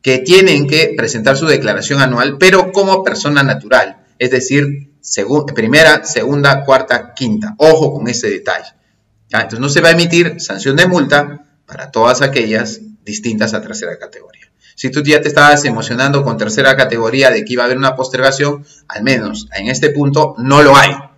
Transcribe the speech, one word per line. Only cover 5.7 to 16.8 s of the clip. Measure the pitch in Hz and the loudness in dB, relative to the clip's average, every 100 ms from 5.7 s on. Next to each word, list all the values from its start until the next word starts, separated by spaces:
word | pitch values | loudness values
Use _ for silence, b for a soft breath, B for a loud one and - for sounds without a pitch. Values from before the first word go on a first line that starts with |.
| 147 160 151 | 4 4 4
segunda, | - 123 117 143 143 135 | -2 -4 -2 0 0 0
cuarta, | - 131 - 120 - | 2 0 2 -4 -6
quinta. | - 127 107 107 - | -8 -4 -4 -6 2
Ojo | 151 160 139 | 4 4 2
con | - 113 | -2 -6
ese | 117 110 | -4 -4
detalle. | 98 - 85 - _ _ _ _ _ _ | -6 -6 -8 -10 _ _ _ _ _ _
¿Ya? | 107 | -4
Entonces | 117 113 | -4 -6
no | 139 | -2
se | 147 | 2
va | 165 | 4
a | |
emitir | 170 170 170 170 - | 4 2 0 0 -4
sanción | - 98 135 143 | -10 -6 -2 0
de | 185 | 2
multa | 180 131 143 143 147 _ _ _ | 0 2 0 -2 -10 _ _ _
para | - - | -20 -8
todas | 113 117 127 | 0 2 2
aquellas | 135 135 110 107 - - - - | 0 0 -2 -2 -4 -10 -18 -20
distintas | - 104 120 110 110 | -14 -8 -6 -4 -2
a | 107 | -4
tercera | - - 85 - | -8 -12 -12 -12
categoría. | - - - _ _ _ b - | -18 -20 -20 _ _ _ b -10
Si | 127 | -6
tú | 135 | -4
ya | 143 147 | 2 2
te | 151 | 2
estabas | 143 147 147 | 4 4 4
emocionando | 139 113 110 123 139 143 | 2 -4 -6 -4 0 0
con | 143 113 | -2 -4
tercera | 107 123 135 | -4 0 2
categoría | 131 | 2